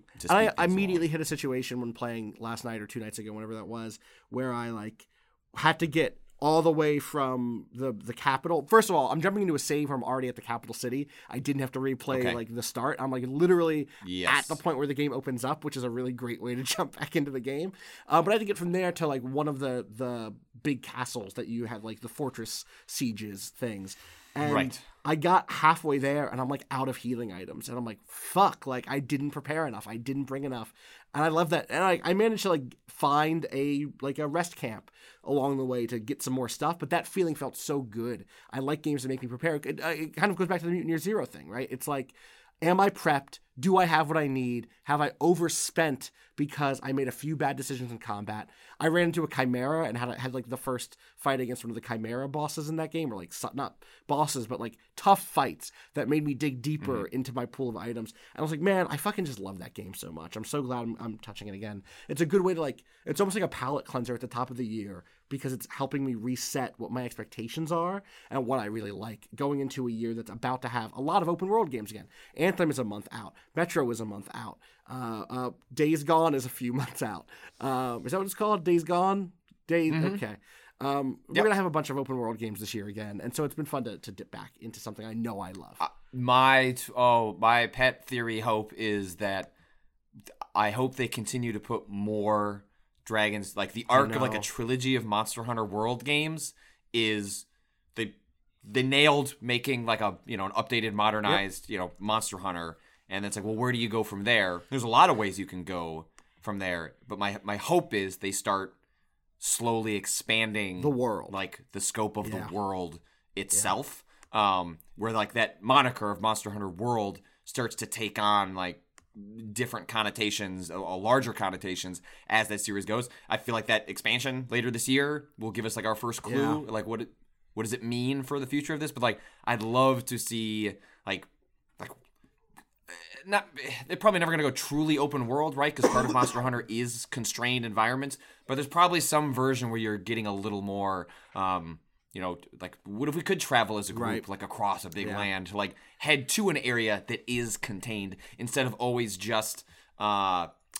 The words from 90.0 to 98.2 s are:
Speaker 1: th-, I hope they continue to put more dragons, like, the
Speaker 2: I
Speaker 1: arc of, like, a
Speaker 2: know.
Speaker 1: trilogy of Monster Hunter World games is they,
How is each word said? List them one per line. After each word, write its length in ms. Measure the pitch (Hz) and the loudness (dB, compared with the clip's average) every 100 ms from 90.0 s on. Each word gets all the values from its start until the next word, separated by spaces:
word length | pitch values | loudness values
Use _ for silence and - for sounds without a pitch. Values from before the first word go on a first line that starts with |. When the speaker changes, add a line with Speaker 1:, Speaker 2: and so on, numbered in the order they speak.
| _ - - | _ -20 -20
Speaker 1:
th-, 100 | - - 101 | -14 -2 2
I 160 | 104 | 4
hope 240 | 110 131 131 | 2 0 0
they 140 | 113 | -4
continue 420 | - 107 127 120 | -4 -4 -2 -2
to 80 | 104 | -4
put 300 | - 113 104 | -4 -6 -4
more 720 | 101 104 107 101 104 104 101 - _ _ _ | -4 -2 0 4 4 2 -4 -12 _ _ _
dragons, 540 | - 110 104 104 95 104 | 0 2 4 2 -4 -4
like, 160 | 98 | -4
the 120 | 113 117 | -4 4
Speaker 2:
I 60 | 131 | 6
Speaker 1:
arc 180 | 139 127 | 6 2
of, 60 | |
like, 100 | 127 | 0
a 40 | 107 | 0
Speaker 2:
know. 40 | |
Speaker 1:
trilogy 540 | 101 - 117 127 131 127 | -4 -4 0 2 4 2
of 80 | |
Monster 400 | 110 104 110 120 | 2 0 0 -4
Hunter 220 | 117 113 107 | -4 -2 0
World 400 | 104 113 123 123 | 0 0 0 0
games 480 | 147 156 160 - - - _ _ | 0 0 -4 -8 -12 -20 _ _
is 520 | 117 110 107 101 - - _ _ _ _ - | 2 2 2 -2 -8 -12 _ _ _ _ -6
they, 180 | 107 - | -6 -8